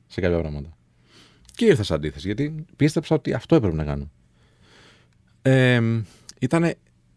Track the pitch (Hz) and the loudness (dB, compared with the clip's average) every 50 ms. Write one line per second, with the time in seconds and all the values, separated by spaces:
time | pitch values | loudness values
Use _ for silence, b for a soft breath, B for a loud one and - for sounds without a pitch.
0 | _ _ - 92 92 90 85 82 80 78 73 71 71 80 80 _ _ _ _ b | _ _ -6 -2 0 0 0 0 -2 -4 -6 -10 -12 -14 -16 _ _ _ _ b
1 | b b b b b b b b b b - - 233 220 156 107 98 - 85 73 | b b b b b b b b b b -4 0 4 4 4 4 2 -2 -2 -2
2 | 76 76 - 73 82 95 104 127 147 151 156 151 156 - _ - 143 156 - 170 | -4 -6 -8 -6 -6 -6 -4 -4 -4 -6 -6 -10 -14 -10 _ 0 0 0 0 0
3 | 156 - 160 139 - 143 135 123 - - 165 151 110 87 80 78 76 73 73 71 | -2 -2 -2 -2 -2 -2 -6 -4 0 2 2 2 2 2 -2 -2 -4 -4 -6 -6
4 | 71 73 - _ _ _ b b b b b b b b b b b b b b | -8 -10 -16 _ _ _ b b b b b b b b b b b b b b
5 | b b b b _ _ _ _ - 135 131 131 127 123 123 120 113 113 113 113 | b b b b _ _ _ _ 0 2 4 4 4 4 4 2 2 0 0 -2
6 | 110 B B B B B - - 131 127 165 165 170 160 - - _ _ _ _ | -4 B B B B B -10 -6 -4 0 0 0 0 0 -2 -6 _ _ _ _
7 | _ _ _ | _ _ _